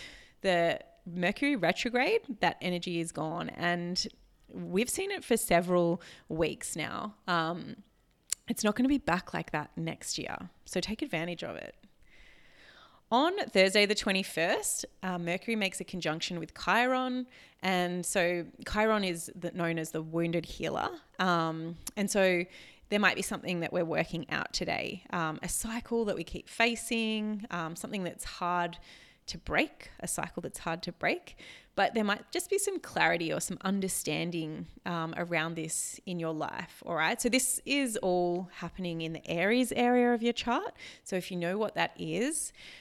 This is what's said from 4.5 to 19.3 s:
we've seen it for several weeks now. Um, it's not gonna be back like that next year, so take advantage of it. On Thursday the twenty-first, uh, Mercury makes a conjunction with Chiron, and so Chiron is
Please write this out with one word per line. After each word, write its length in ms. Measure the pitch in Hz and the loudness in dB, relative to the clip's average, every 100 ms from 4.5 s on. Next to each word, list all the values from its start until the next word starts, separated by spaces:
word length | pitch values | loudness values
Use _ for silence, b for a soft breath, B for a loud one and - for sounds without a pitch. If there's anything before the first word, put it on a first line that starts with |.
we've 380 | - 170 185 247 | -12 -2 0 2
seen 200 | - 392 | 0 -4
it 140 | 381 | -4
for 120 | - 240 | 0 2
several 680 | - 175 180 180 170 175 B B B | 6 4 6 6 6 2 B B B
weeks 460 | 160 156 - - | 0 0 0 -8
now. 400 | 165 151 - 208 - - | -6 -6 -6 -8 -8 -2
Um, 500 | 175 160 175 - - - _ _ _ - - - | 0 0 -2 -8 -14 -18 _ _ _ -10 -8 -4
it's 160 | - | 0
not 100 | 208 | 2
gonna 140 | 208 262 | 4 4
be 100 | 285 | 4
back 360 | - 160 - | 2 0 0
like 160 | 160 160 | -6 -4
that 180 | 156 147 - | -4 -4 -6
next 420 | 165 165 - - | -6 -6 -6 -6
year, 180 | - - 180 - | -6 -8 -12 -16
so 160 | - 185 | -6 -4
take 220 | 165 220 | -2 -4
advantage 400 | 285 165 170 175 | -4 -4 -4 -4
of 140 | 165 85 | -8 -8
it. 180 | - - - _ - B B B B B B B B B - | -10 -14 -20 _ -20 B B B B B B B B B 0
On 220 | 233 311 403 | 4 4 2
Thursday 480 | - 202 190 208 202 | 2 6 8 8 6
the 80 | |
twenty-first, 920 | 208 214 190 190 - 165 311 415 - - - | 4 0 0 0 0 0 0 -2 -4 -6 -8
uh, 160 | 185 180 | -6 -4
Mercury 380 | 170 185 - 220 | -2 -4 -2 0
makes 240 | 196 - | 0 -2
a 40 | |
conjunction 540 | 180 185 160 160 - 175 | -8 -4 -2 -2 -4 -6
with 140 | - - | -8 -6
Chiron, 680 | - 202 254 262 254 254 247 B B B | 2 4 4 2 0 -4 -6 B B B
and 420 | 185 185 175 180 | 0 2 2 0
so 400 | 170 196 175 175 170 - - | 0 2 2 2 -4 -10 -4
Chiron 340 | 208 220 214 | 2 4 4
is 260 | 190 165 - | 2 -2 -6